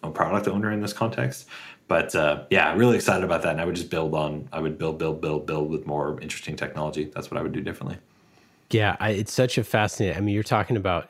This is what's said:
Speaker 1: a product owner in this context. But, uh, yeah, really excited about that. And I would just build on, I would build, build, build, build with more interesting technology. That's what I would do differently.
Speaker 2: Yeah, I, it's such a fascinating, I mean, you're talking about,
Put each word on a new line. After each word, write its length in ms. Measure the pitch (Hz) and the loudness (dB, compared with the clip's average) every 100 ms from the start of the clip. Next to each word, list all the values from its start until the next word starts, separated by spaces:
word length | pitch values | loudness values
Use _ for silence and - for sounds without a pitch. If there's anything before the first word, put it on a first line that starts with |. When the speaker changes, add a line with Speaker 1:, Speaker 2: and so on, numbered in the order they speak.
Speaker 1:
a 80 | - | -6
product 380 | - 92 101 101 | -2 2 2 2
owner 200 | 98 107 | 0 0
in 120 | 107 | -2
this 100 | 104 | -4
context. 560 | - 120 123 - - - - - - - | -2 -2 0 -2 -4 -12 -16 -16 -12 0
But, 260 | 85 78 | 2 2
uh, 300 | 85 76 73 - | 2 2 2 2
yeah, 240 | 95 78 87 | 4 4 6
really 220 | 123 120 | 6 6
excited 260 | - 92 | 4 2
about 180 | 92 82 | 2 0
that. 100 | 85 | 0
And 80 | 78 | 0
I 40 | 85 | -2
would 100 | 85 | -4
just 140 | - | -4
build 240 | 82 80 | -2 0
on, 340 | 78 76 76 - | 0 -2 -4 -8
I 80 | 78 | -4
would 180 | 78 78 | -4 -2
build, 220 | 80 78 | -4 -2
build, 220 | 80 78 | -2 -2
build, 260 | 80 76 76 | -2 -2 -2
build 240 | 78 76 | -2 -2
with 160 | 78 73 | -2 -4
more 340 | 73 71 - | -2 -2 -4
interesting 340 | - - - 78 | -8 -10 -10 -6
technology. 500 | 73 78 76 76 73 | -6 -4 -4 -4 -6
That's 260 | - - | -8 -8
what 80 | 80 | -4
I 20 | |
would 120 | 80 | -4
do 80 | 82 | -4
differently. 360 | - - 92 92 - _ _ _ _ _ - | -6 -8 -8 -10 -14 _ _ _ _ _ 0
Speaker 2:
Yeah, 260 | 113 101 87 | 2 4 2
I, 120 | 104 | 0
it's 220 | 101 113 | 0 0
such 240 | - 127 - | 2 2 2
a 60 | |
fascinating, 520 | 107 110 107 - 98 82 | 2 2 2 2 0 0
I 40 | |
mean, 160 | 104 101 | 0 0
you're 80 | |
talking 340 | 107 110 101 117 | 2 0 2 0
about, 300 | 95 85 | 2 0